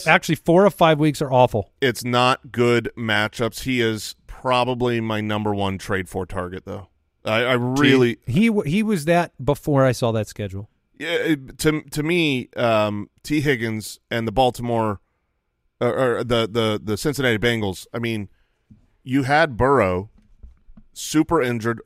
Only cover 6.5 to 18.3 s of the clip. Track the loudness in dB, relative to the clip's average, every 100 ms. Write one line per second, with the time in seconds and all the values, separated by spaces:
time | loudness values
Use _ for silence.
6.5 | -10 -12 -14 -16 _ _ _ -2 0 2
7.5 | 0 0 2 4 6 4 0 -2 2 2
8.5 | 0 -2 -2 0 -2 2 0 0 -4 -4
9.5 | -2 0 2 2 2 -2 -2 -4 -8 -10
10.5 | -10 -14 _ _ -12 -4 -2 0 -2 -4
11.5 | -2 0 0 -4 -4 -2 0 0 -2 -4
12.5 | -2 2 2 0 -2 -8 _ -4 0 0
13.5 | 0 -2 -6 -10 -16 -6 -4 -2 0 0
14.5 | 0 -2 0 0 -4 _ _ _ _ _
15.5 | _ _ -4 -2 0 0 0 0 0 0
16.5 | 0 0 -2 -4 -4 -2 0 0 2 0
17.5 | 0 -2 -6 -10 -8 -4 -6 -8